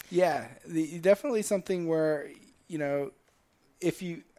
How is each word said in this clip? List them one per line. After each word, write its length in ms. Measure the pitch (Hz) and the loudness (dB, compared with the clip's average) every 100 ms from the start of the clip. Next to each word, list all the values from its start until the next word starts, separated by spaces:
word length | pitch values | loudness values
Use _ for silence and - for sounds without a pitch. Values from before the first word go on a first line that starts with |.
| - | -4
Yeah, 360 | 175 175 143 113 - - | 2 2 2 -6 -14 -6
the, 340 | 160 156 170 | -2 -2 2
definitely 420 | 180 202 294 220 | 4 4 4 0
something 460 | 202 202 185 185 165 | 2 0 0 -2 0
where, 420 | 160 156 151 143 - - _ - | 2 2 0 -4 -16 -20 _ -10
you 100 | 160 | -4
know, 340 | 143 143 139 - _ _ _ _ _ - | -2 -2 -2 -8 _ _ _ _ _ -4
if 220 | 175 - | -2 -2
you, 180 | 180 160 - | -4 -10 -14